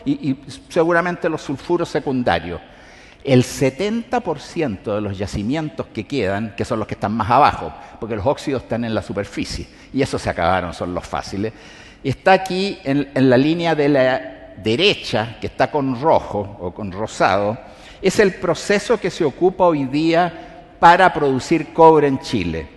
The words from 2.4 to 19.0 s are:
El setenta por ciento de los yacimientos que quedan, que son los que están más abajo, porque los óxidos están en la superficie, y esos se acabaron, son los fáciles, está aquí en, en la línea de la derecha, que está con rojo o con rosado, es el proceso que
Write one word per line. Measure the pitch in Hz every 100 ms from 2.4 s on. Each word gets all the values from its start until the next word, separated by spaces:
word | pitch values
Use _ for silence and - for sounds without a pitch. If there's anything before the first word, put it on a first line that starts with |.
| 85 82 - - - - - -
El | - 127
setenta | 123 - 135 127 202 233 233 -
por | - 143
ciento | - 175 147 95 - 104
de |
los | 104 98
yacimientos | 101 - 104 156 156 - -
que | - 98
quedan, | 139 95 98 110 -
que |
son | 107 113
los | 104
que |
están | - 104
más | 113 87
abajo, | 123 147 - 82 - - -
porque | 110 110
los | 98
óxidos | - - 127
están | - 113 117
en | 107
la |
superficie, | - 98 101 - - - 82 - -
y | 131
esos | 131 127
se | 98
acabaron, | 87 85 92 87
son | - 90
los | 87 -
fáciles, | 69 - 98 110 - - - - -
está | 135 127 190
aquí | 190 190 180 196 - 135
en, | 139 139
en | 131 131
la | 123
línea | 147 170 170 151
de | 143
la | 139 131 127 - - - -
derecha, | 104 123 196 - - 110 120 -
que | -
está | - 131
con | 147 135 120
rojo | 156 110 - 104 101 101
o | 87
con | 90 101
rosado, | 92 110 - 156 98 104 113 - - - -
es | 185 -
el | 202 -
proceso | 180 156 - 202 -
que | 220